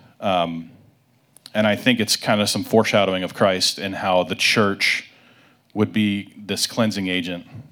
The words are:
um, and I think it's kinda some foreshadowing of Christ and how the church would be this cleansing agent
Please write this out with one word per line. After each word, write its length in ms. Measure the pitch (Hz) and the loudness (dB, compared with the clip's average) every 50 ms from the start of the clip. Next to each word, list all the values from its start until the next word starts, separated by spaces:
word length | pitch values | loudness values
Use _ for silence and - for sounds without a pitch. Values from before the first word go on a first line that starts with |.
| - - _ - | -20 -20 _ -6
um, 500 | - 104 92 87 85 82 82 82 82 82 - - - _ _ _ _ _ _ _ _ _ _ - - - - | -2 0 0 2 0 0 -4 -8 -10 -14 -20 -20 -20 _ _ _ _ _ _ _ _ _ _ -20 -16 -8 -2
and 120 | 107 107 | 0 2
I 100 | 107 104 | 2 2
think 240 | 104 - 131 123 - | 2 2 2 2 2
it's 160 | 107 - - | 2 0 -2
kinda 300 | - - - 113 104 104 | -2 0 0 0 2 2
some 160 | 104 - 104 | 0 -2 -4
foreshadowing 600 | 92 - - 113 107 - - 107 98 95 95 92 | -2 2 4 4 4 4 4 2 2 2 0 -2
of 100 | 90 85 | -4 -4
Christ 460 | - - 113 98 92 92 95 - - - | -2 2 2 2 2 2 0 -2 -2 -4
and 160 | 98 98 95 | -6 -8 -6
how 300 | 87 104 98 92 90 90 | -4 -2 2 2 2 2
the 100 | 80 95 | 0 -2
church 720 | - - - - 120 104 101 98 98 - - - - - - _ _ _ - _ _ _ _ _ _ _ _ | 0 0 2 4 4 2 2 2 0 0 0 0 -2 -4 -12 _ _ _ -20 _ _ _ _ _ _ _ _
would 180 | - 101 107 - | -2 -2 -2 0
be 440 | - 110 107 104 101 101 95 - - | 0 0 0 0 0 -2 -6 -10 -16
this 300 | - 104 98 101 90 - | -16 -8 -6 -4 -4 -4
cleansing 420 | - - - 117 110 95 101 95 92 | -4 0 0 0 0 0 -2 -2 -2
agent 380 | 90 92 82 90 90 87 - - - - - - | -2 -2 -2 -4 -8 -8 -10 -14 -18 -20 -20 -20